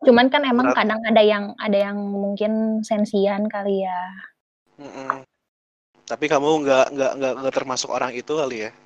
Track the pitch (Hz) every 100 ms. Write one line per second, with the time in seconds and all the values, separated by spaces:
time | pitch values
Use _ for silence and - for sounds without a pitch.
0 | 262 233 262 294 269 240 240 - 208 220
1 | 220 220 208 208 202 - - 202 202 202
2 | 202 202 202 202 214 220 220 220 214 214
3 | 214 202 196 196 214 208 202 196 190 180
4 | 185 190 - _ _ _ _ - 143 127
5 | 135 135 131 _ _ _ _ _ _ _
6 | - 117 147 147 143 160 139 131 131 139
7 | 131 139 135 127 135 160 135 127 - 123
8 | 127 123 120 151 135 117 110 -